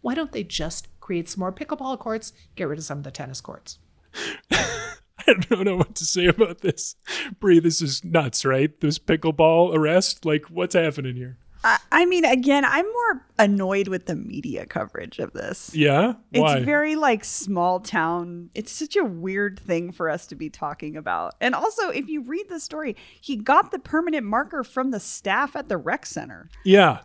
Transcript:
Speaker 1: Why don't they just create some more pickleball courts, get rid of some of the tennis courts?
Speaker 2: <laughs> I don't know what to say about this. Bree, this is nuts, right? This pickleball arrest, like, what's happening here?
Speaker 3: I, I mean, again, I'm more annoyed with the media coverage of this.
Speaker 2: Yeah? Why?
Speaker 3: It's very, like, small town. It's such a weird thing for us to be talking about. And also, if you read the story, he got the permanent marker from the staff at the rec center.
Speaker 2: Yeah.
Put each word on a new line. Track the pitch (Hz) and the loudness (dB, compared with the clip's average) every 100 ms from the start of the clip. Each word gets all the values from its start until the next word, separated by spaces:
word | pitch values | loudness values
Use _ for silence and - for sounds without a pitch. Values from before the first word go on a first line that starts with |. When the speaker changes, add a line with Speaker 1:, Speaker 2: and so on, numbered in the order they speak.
Speaker 1:
Why | 247 | -2
don't | 277 302 | -4 -4
they | - | -6
just | 190 - 156 - - - | -8 -6 -4 -6 -10 -20
create | - 175 165 | -6 -6 -4
some | - | -6
more | 185 | -6
pickleball | 190 302 285 262 262 | -6 -8 -6 -6 -6
courts, | 226 220 - _ - - | -6 -6 -8 _ -20 -8
get | 165 | -6
rid | 151 | -6
of | 156 | -8
some | 143 | -8
of | |
the | 143 | -10
tennis | - 131 131 | -12 -12 -12
courts? | - - - - _ _ _ | -14 -18 -18 -20 _ _ _
Speaker 2:
<laughs> | - - - _ | -12 -10 -10 _
I | - 480 453 427 - _ - - 208 - | -2 0 -6 -10 -14 _ -2 2 2 2
don't | 214 196 | 0 0
know | 180 | 0
what | 156 - | -2 -2
to | 160 | -4
say | 185 175 | 2 2
about | 170 202 170 | 4 2 2
this. | 185 - - - - - 269 196 | -4 -4 -8 -12 -10 -8 -8 -2
Bree, | 202 170 | 6 6
this | 165 151 | 6 0
is | 160 131 | -2 -4
nuts, | 175 165 139 - | -2 0 0 -2
right? | 135 131 151 _ | 0 2 0 _
This | 151 147 | -2 -2
pickleball | - 160 165 151 160 165 175 160 | 0 0 0 4 6 6 4 4
arrest, | 156 180 185 - 160 | 4 4 2 -2 0
like, | 151 151 | -2 -2
what's | 165 180 180 | -4 0 2
happening | 160 143 131 123 | 2 -2 -8 -8
here? | 127 131 - - | -10 -16 -20 -2
Speaker 3:
I, | 220 - - | 0 0 2
I | 294 349 | 4 4
mean, | 359 320 | 4 4
again, | 262 262 285 277 | 4 4 4 4
I'm | 285 392 | 0 -2
more | 480 466 269 _ - | -2 -2 -2 _ 2
annoyed | 208 202 190 196 196 | 4 4 0 0 0
with | 185 - | -4 -4
the | 165 | -8
media | - - - 117 - | -6 -10 -8 -8 -6
coverage | - 104 - - - | -6 -6 -8 -12 -8
of | - | -8
this. | - 98 185 - 156 | -8 -8 -8 -8 2
Speaker 2:
Yeah? | 147 139 220 233 _ | 4 6 2 0 _
Why? | 240 156 139 | 2 4 4
Speaker 3:
It's | 127 | 2
very, | 294 302 311 | 2 2 2
like, | 294 220 | 2 2
small | - - 190 185 175 185 | -2 -8 -4 0 0 0
town. | 214 180 165 175 175 175 170 - | -2 -2 0 -2 -6 -12 -12 -12
It's | 214 | -10
such | - 311 403 | -8 -4 0
a | |
weird | 285 170 185 190 202 196 | -2 -4 -4 -2 -2 -4
thing | - 170 175 | -4 -2 -2
for | - 165 | -4 -4
us | 156 - | -4 -8
to | 143 | -12
be | 156 | -12
talking | - 151 151 151 156 | -8 -8 -8 -10 -8
about. | 151 87 85 - | -4 -2 -4 -2
And | 240 | -2
also, | - 440 427 381 | 0 -2 -2 -4
if | 269 285 | -4 -6
you | 302 | -8
read | 247 320 403 | -6 -8 -8
the | 330 | -12
story, | - 311 294 202 - _ | -10 -8 -8 -10 -16 _
he | - 247 | -8 -6
got | 220 285 254 | 4 4 4
the | 262 | -4
permanent | - 311 349 311 208 | -2 -2 0 -2 -2
marker | 220 302 330 | -2 -2 -6
from | 240 - 262 | -6 -4 -2
the | 220 | -4
staff | - - 196 202 285 285 | -8 -8 -2 -2 -2 -6
at | - | -6
the | 185 | -4
rec | 156 277 - | -2 -6 -6
center. | - - 90 - - 190 | -12 -12 -16 -20 -4 6
Speaker 2:
Yeah. | 196 175 117 | 8 8 4